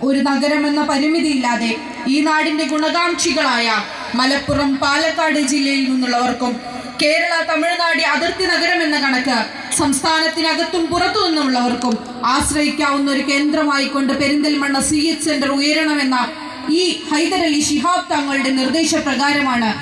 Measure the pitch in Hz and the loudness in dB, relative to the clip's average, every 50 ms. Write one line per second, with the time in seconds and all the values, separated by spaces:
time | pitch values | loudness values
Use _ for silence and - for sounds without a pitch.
0 | - 269 277 277 269 294 277 247 254 294 302 294 294 294 285 302 294 294 294 269 | 0 2 2 2 2 2 0 2 2 2 0 2 0 0 0 0 0 0 0 0
1 | 285 302 311 330 320 311 285 254 247 240 233 220 233 226 226 - - - - - | 2 2 2 2 0 0 0 0 0 0 0 0 0 -2 -4 -4 -6 -12 -12 -8
2 | 226 254 269 294 294 311 311 311 311 320 302 302 320 254 294 302 302 311 - 339 | -2 0 2 2 2 2 2 2 2 0 0 0 0 0 0 0 0 0 2 2
3 | 349 349 339 277 - 349 262 285 294 269 247 233 233 233 220 214 - - - - | 0 0 0 0 0 0 0 0 0 0 0 0 0 0 0 -2 -2 -4 -10 -10
4 | - - - 233 262 262 277 285 285 - 294 277 285 277 269 262 302 285 277 294 | -10 -4 -2 0 0 2 0 0 -2 -2 -2 0 0 0 0 0 0 2 2 2
5 | 320 320 311 339 320 311 311 311 294 254 294 285 277 277 277 269 269 254 262 254 | 2 0 0 0 0 2 2 2 0 0 0 0 0 0 0 0 0 0 0 0
6 | 254 247 240 240 247 247 240 - 254 233 214 - - - - 247 240 254 - - | 0 0 0 0 0 0 0 -2 -2 -4 -4 -4 -8 -10 -12 -10 -12 -12 -6 -2
7 | 311 294 311 330 339 349 339 330 320 330 330 311 311 339 349 339 339 330 320 285 | 0 2 2 2 2 0 0 0 0 0 0 0 0 0 0 0 0 0 0 0
8 | 320 302 294 294 330 339 - - 381 349 349 302 320 349 359 339 330 302 294 294 | 0 0 0 0 0 -2 -2 -2 0 0 0 0 2 2 2 2 2 0 0 0
9 | 262 269 262 254 254 269 254 226 214 - - - - - - - 320 277 269 262 | 0 0 0 0 0 0 0 -2 -2 -4 -8 -12 -8 -6 -2 0 2 2 2 2
10 | - 320 320 320 320 320 320 339 320 330 311 302 330 330 - 359 330 302 - 349 | 2 0 0 2 0 0 -2 0 0 0 0 0 -2 -2 0 -2 -2 0 0 0
11 | 359 359 381 427 403 349 320 311 285 262 254 247 240 247 240 254 247 247 226 214 | 0 0 0 0 0 2 0 0 0 0 0 2 2 0 0 0 0 -2 -2 -2
12 | - - - - - 240 254 285 294 - 285 302 302 285 - - 302 294 285 277 | -4 -8 -10 -4 -2 0 0 2 0 0 0 0 0 0 0 0 0 0 0 0
13 | 277 277 277 262 269 269 277 277 294 294 320 320 311 294 277 277 277 240 - 277 | 0 0 0 0 0 0 0 2 2 2 2 2 2 2 2 0 0 -2 -2 -2
14 | 269 254 269 - 285 277 285 294 294 302 294 277 277 277 277 277 - - 302 302 | 0 0 0 0 0 0 2 2 2 2 0 0 0 0 0 0 0 0 0 2
15 | 294 330 320 302 - 320 302 277 262 269 277 277 285 294 302 311 320 302 294 285 | 2 0 0 0 -2 -2 0 0 0 0 0 0 2 2 2 2 0 0 0 0
16 | 277 262 254 247 240 - - - - - - - - - 302 339 370 349 311 - | 0 0 0 0 0 -2 -4 -10 -12 -12 -12 -10 -4 0 0 2 2 0 -2 -4
17 | - - 302 294 330 311 370 370 349 320 294 294 302 - 294 285 233 349 359 349 | -4 -2 0 0 0 2 0 0 0 2 2 2 0 0 0 0 2 2 0 0
18 | 359 - 339 302 285 277 277 269 254 262 269 262 262 254 - 320 330 302 320 311 | 0 0 -2 -2 0 0 -2 0 0 0 0 0 0 0 0 0 0 2 0 0
19 | - 285 262 240 277 285 285 294 277 269 247 240 233 220 208 - | 0 0 -2 0 0 0 2 2 0 0 0 0 0 0 -2 -4